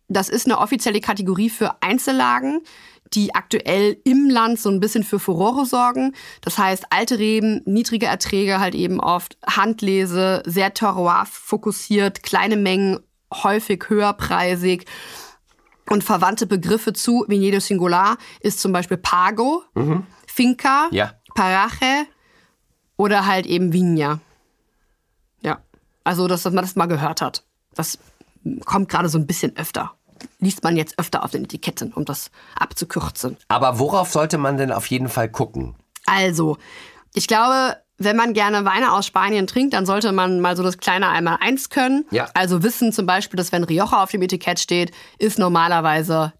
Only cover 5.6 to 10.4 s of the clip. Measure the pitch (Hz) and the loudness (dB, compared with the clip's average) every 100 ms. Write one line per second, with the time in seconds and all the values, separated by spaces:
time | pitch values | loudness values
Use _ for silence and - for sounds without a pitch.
5.6 | 262 247 247 247 262 269 - - - 196 | 0 2 0 0 -2 -4 -18 -12 -8 0
6.6 | 190 190 - 180 226 233 214 220 220 214 | 0 0 0 0 0 0 2 2 0 -2
7.6 | - 202 233 226 202 156 - 196 196 196 | 0 0 0 -2 0 -2 -2 0 0 0
8.6 | 190 - 180 185 - 175 - - - - | 0 0 -2 -2 0 -2 -4 -10 -4 0
9.6 | 202 220 202 190 190 175 190 190 | 0 0 0 0 0 0 0 0